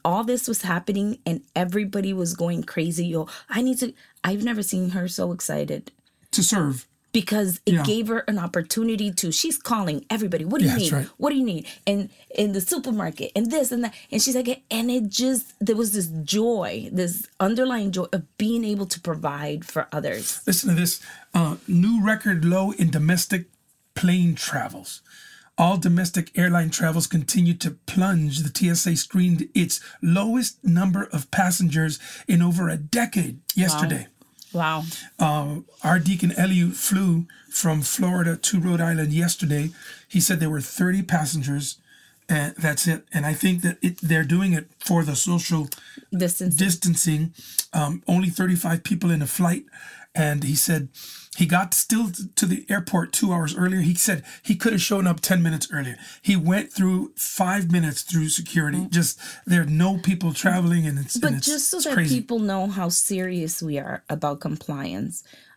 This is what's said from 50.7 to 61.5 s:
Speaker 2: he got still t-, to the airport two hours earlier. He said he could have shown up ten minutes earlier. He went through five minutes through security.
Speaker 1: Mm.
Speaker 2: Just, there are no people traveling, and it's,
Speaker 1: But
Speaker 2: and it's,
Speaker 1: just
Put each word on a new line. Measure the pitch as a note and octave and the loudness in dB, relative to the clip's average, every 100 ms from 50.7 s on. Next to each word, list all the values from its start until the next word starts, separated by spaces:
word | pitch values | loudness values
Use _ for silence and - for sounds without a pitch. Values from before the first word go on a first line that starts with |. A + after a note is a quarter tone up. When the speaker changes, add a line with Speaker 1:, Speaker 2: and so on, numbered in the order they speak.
| D#3+ C3+ - - - - - | 0 -2 -10 -20 -20 -12 0
Speaker 2:
he | |
got | E3+ F3 F#3 | 2 4 2
still | - - A3+ A3 | 0 2 0 0
t-, | F3 F#3 - | -4 -4 0
to | F3+ | 0
the | F#3 - | 0 -2
airport | G3 F3 F3+ E3+ | -4 0 0 0
two | - G#3 | 0 2
hours | F3 D#3 | 2 0
earlier. | E3+ F#3 F#3+ | 0 2 4
He | E3 | 2
said | E3+ - F3 - - | 2 2 0 -6 -6
he | - F3+ | -2 2
could | A#3 | 2
have | G3+ | 2
shown | - G3+ F#3 | 2 2 2
up | E3 | 2
ten | - F#3 | 2 2
minutes | E3 D#3+ - | 2 0 -4
earlier. | D#3 C3 A#2+ - - | -4 -6 -8 -16 -4
He | - F#3+ | 2 2
went | D#3+ G3 G3+ | 4 2 0
through | - F#3+ F#3 - - | 0 2 2 -2 -6
five | - - F3+ G3+ F3 | -6 -2 0 0 2
minutes | F3 D#3+ C#3 | 2 2 -2
through | - E3+ D#3 | -2 -2 0
security. | - E3 E3+ D3 D3 | -2 -2 0 0 -2
Speaker 1:
Mm. | F#3 | 0
Speaker 2:
Just, | E3+ E3 - - - | 2 2 -2 -12 -12
there | - F3 | 2 2
are | D3 | 4
no | D#3 F#3 F#3+ | 4 2 2
people | F3+ F3+ E3+ | 0 0 0
traveling, | - F#3+ F3+ F3 E3+ D#3 | 0 2 2 4 2 2
and | C#3+ | -2
it's, | C#3 A#3+ | -4 0
Speaker 1:
But | D4+ | 0
Speaker 2:
and | - | 0
it's, | |
Speaker 1:
just | C#4 | 0